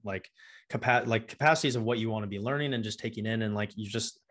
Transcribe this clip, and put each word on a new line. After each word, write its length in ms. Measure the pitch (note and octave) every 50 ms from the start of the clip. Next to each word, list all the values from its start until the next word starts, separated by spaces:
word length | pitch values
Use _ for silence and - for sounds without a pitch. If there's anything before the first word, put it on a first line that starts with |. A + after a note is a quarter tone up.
| -
like, 260 | G2+ F#2+ F#2+ - - _ _ - - - - _ _
capa-, 340 | - A#2 - B2+ B2 A#2+ -
like, 220 | A#2+ A2+ A2+ A2+ -
capacities 480 | - - C#3 D#3 D#3+ D#3 - C#3 B2
of 80 | A#2+ A2
what 140 | A2+ B2 A2+
you 100 | A2 A2+
wanna 180 | A2 A2 G#2 G2
be 120 | G2+ G2
learning 340 | G#2 B2 C#3 C#3+ D3 C#3+ C3
and 100 | A#2 G#2+
just 160 | G#2+ G#2 -
taking 260 | - A2+ A2+ G#2+ G#2
in. 160 | A2 A2+ A2+
And, 120 | A2 G#2+ G#2
like, 160 | G#2 G#2 G#2 -
you 140 | A2 G#2+ G2+
just, 300 | G#2+ A2+ A2+ - - - _ _